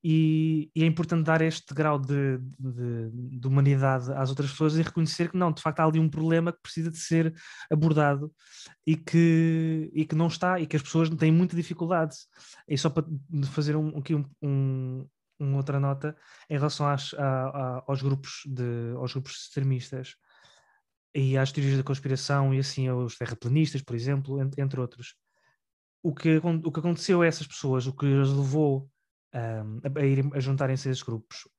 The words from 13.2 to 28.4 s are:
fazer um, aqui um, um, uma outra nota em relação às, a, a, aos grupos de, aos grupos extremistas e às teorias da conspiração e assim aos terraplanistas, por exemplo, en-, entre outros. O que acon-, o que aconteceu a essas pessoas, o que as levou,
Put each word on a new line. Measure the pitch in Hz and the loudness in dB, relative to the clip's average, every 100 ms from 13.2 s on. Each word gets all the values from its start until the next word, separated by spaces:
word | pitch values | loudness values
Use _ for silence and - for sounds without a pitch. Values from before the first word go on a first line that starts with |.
| - 156 139 | -6 -4 -2
fazer | 156 147 151 | -2 0 0
um, | 151 151 | -2 -4
aqui | 139 151 | -4 -4
um, | 143 _ | -4 _
um, | 147 139 135 131 127 131 139 _ _ _ | -2 0 0 -2 -6 -8 -12 _ _ _
uma | 139 139 | -2 -2
outra | 139 139 | -2 0
nota | 139 139 151 156 _ - - | 0 -2 -6 -10 _ -20 -6
em | 147 | -2
relação | 147 - 143 | 0 0 0
às, | 139 139 151 | 0 -4 -4
a, | 139 131 131 139 127 127 | -2 0 -2 -4 -6 -6
a, | - | -4
aos | 135 | -2
grupos | 139 139 139 - 147 | 0 -2 -4 -14 -10
de, | 127 123 120 117 127 | -6 -4 -4 -6 -6
aos | 127 | -6
grupos | 135 135 - - | -6 -10 -14 -10
extremistas | 143 135 127 127 131 131 - _ _ _ _ _ _ _ _ _ | -4 -2 -2 -4 -12 -12 -18 _ _ _ _ _ _ _ _ _
e | 147 135 131 | 0 2 2
às | 135 | 0
teorias | 147 139 135 | 0 2 2
da | |
conspiração | 135 135 139 131 - 143 139 | 0 -4 -2 -4 0 2 2
e | 135 | 2
assim | 135 - 127 | -2 -2 -2
aos | 123 120 - | -2 -4 -6
terraplanistas, | 123 117 123 143 156 135 | -8 -6 0 2 2 -2
por | - 120 | -6 -6
exemplo, | 123 139 139 139 | -2 -2 -2 -4
en-, | 135 135 | -4 -2
entre | 135 131 | -4 -4
outros. | 123 - 123 _ _ _ _ _ _ _ _ _ | -8 -10 -20 _ _ _ _ _ _ _ _ _
O | 170 139 | -6 -2
que | 165 156 | 2 4
acon-, | 170 165 160 | 2 0 -2
o | |
que | 156 | -2
aconteceu | 170 165 - 180 | -2 -2 2 4
a | 170 | 4
essas | 160 151 | 0 -10
pessoas, | - 139 131 127 | -6 -2 -2 -2
o | 135 | -2
que | 143 139 | 2 4
as | 139 | 4
levou, | 139 | 2